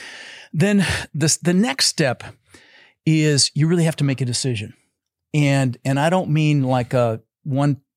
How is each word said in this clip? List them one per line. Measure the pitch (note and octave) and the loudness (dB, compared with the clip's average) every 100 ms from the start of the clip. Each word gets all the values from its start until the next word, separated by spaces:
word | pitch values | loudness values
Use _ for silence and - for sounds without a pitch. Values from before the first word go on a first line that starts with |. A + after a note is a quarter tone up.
| - - - - - | -20 -18 -20 -20 -8
Then | D3+ G3+ G3+ E3+ - - | 0 2 2 2 -2 -6
this, | D3 D3+ - | -2 -2 0
the | E3+ | 0
next | F3+ B3 C4+ - | 2 0 0 -2
step | - C3+ A2 - - _ - _ - _ _ D#3 | 0 -2 -2 -10 -20 _ -20 _ -20 _ _ 0
is | D#3+ D3+ C#3 - | 2 4 2 0
you | C#3+ D#3+ | 0 0
really | F3 | 2
have | D#3+ D#3 | 0 0
to | |
make | C#3+ B2+ | -2 -2
a | B2 | -4
decision. | A#2 C3 A2 G#2+ - _ _ _ _ _ | -4 -4 -4 -8 -16 _ _ _ _ _
And, | D3+ C#3+ C#3 C3 A#2 | 0 2 2 0 -2
and | C3+ C#3 | -2 0
I | D#3+ | 2
don't | F#3 - | 0 0
mean | D#3 D3+ D3 | 0 2 2
like | B2+ B2+ A#2 | 0 -2 0
a | B2+ A#2 A2 - _ | 0 0 -2 -10 _
one | D3+ C3+ D3 C3+ _ | -6 -2 0 -2 _